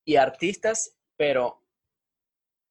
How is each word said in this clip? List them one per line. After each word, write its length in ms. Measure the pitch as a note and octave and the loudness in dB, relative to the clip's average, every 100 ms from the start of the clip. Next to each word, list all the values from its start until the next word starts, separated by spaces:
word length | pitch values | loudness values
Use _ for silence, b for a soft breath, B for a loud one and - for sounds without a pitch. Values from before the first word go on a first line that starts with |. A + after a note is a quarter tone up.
y 120 | - D3 | 0 2
artistas, 760 | C3+ - F3 G3+ A3 A3 - _ _ - | 2 0 -6 -4 -4 -4 -6 _ _ -4
pero 460 | D3 C3 A#2+ - _ _ _ _ _ _ _ _ _ _ _ | -2 0 -2 -6 _ _ _ _ _ _ _ _ _ _ _